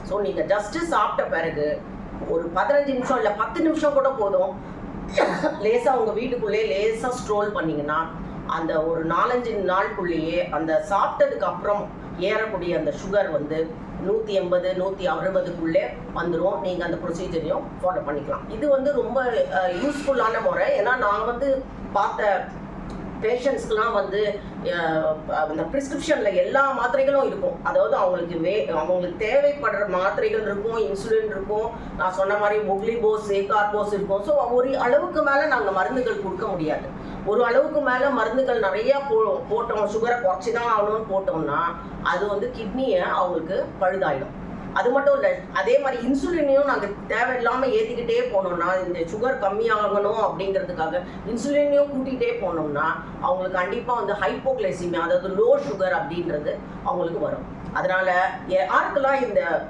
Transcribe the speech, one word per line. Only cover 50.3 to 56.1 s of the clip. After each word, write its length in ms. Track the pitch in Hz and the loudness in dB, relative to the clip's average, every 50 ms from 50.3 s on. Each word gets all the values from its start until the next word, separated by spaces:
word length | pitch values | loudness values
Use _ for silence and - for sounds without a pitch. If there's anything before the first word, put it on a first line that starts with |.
| 165 170 196 196 196 190 185 175 180 160 160 160 - 269 - - - - - 190 | 0 -2 -4 -2 0 -2 -2 -2 -4 -4 -2 -2 -2 -4 -4 -6 -12 -10 -8 -6
இன்சுலினையும் 640 | 233 226 226 285 285 294 294 285 285 285 285 285 | -4 -4 -2 2 2 4 4 6 4 4 4 4
கூட்டிகிட்டே 540 | 269 254 262 269 254 208 240 240 233 - 196 | 0 -4 -4 -4 -2 0 0 0 0 -2 -2
போனோம்னா 400 | 175 165 160 151 147 143 143 147 165 - - - - - - | -2 -2 -2 -2 -2 0 0 0 0 -2 -4 -8 -12 -10 -4
அவங்களுக்கு 380 | - - 185 185 185 185 185 180 | 0 0 0 0 0 -2 0 0
கண்டிப்பா 360 | 180 196 214 240 - 254 247 | 0 0 -2 -4 -2 -2 -2
வந்து 180 | 240 233 196 | 0 0 -2
ஹைப்போகிளைசிமியா, 880 | 208 202 190 190 - - - 262 262 233 208 185 175 175 180 175 175 170 | 0 0 0 -2 -2 0 0 0 0 2 0 -2 -2 -2 -4 -2 -2 0
அதாவது 280 | 170 165 180 180 185 190 | 2 2 2 2 2 0
லோ 300 | 190 196 226 247 277 - | 2 4 6 6 6 4
சுகர் 340 | - - 208 190 190 185 | 4 -4 -2 0 0 0
அப்படின்றது 640 | 170 - 165 160 | 0 0 -2 -2